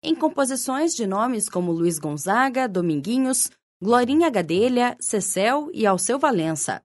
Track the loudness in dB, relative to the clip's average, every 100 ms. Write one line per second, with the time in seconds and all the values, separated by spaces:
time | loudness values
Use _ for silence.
0 | -2 0 0 0 -2 -2 -4 -2 -2 -2
1 | -2 0 0 -2 -4 -2 -2 0 0 0
2 | -6 -6 0 2 2 0 -2 0 0 -2
3 | -2 0 0 0 -2 _ _ _ 2 2
4 | 4 2 2 2 0 2 2 2 0 -2
5 | -4 -4 -2 0 0 0 -2 0 2 2
6 | 0 0 2 2 0 -2 -4 -8